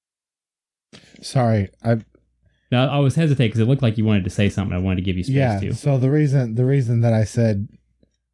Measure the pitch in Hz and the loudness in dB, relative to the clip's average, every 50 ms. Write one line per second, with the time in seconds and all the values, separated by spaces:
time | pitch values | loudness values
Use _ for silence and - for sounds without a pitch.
0 | _ _ _ _ _ _ _ _ _ _ _ _ _ _ _ _ _ _ - - | _ _ _ _ _ _ _ _ _ _ _ _ _ _ _ _ _ _ -20 -20
1 | - - - - - - - 131 120 113 110 104 98 - - _ - 117 120 113 | -20 -20 -20 -20 -12 -6 -2 0 0 2 2 0 -2 -4 -8 _ -2 -2 -2 -2
2 | - - _ _ _ _ _ _ _ _ _ _ _ _ 123 123 131 143 139 143 | -4 -8 _ _ _ _ _ _ _ _ _ _ _ _ 0 0 0 0 0 0
3 | 143 131 - 160 170 156 135 - 117 107 - 113 110 117 139 135 131 110 110 113 | 0 0 2 0 0 0 2 2 0 0 0 0 0 2 2 0 0 0 0 0
4 | 107 110 107 101 90 98 - - 101 98 - 104 95 90 87 90 92 92 92 90 | 0 2 2 0 0 -2 -2 0 0 0 0 -2 -4 -2 -2 -2 -2 -2 -2 -2
5 | 90 95 90 92 90 - 131 139 135 120 104 98 98 98 127 - - 147 135 127 | -2 -2 -4 -4 -4 -2 0 0 0 0 0 -2 -4 -4 -6 -4 -2 -2 0 0
6 | 127 131 147 156 151 139 135 139 127 113 110 120 123 135 139 139 123 117 120 117 | 0 0 2 2 2 2 2 0 0 0 -2 0 0 2 2 0 0 0 0 2
7 | 117 117 113 110 107 - - 120 117 113 104 98 107 - - _ _ _ _ _ | 2 2 2 2 0 0 0 0 0 2 0 -2 -4 -8 -10 _ _ _ _ _
8 | _ _ _ _ _ _ | _ _ _ _ _ _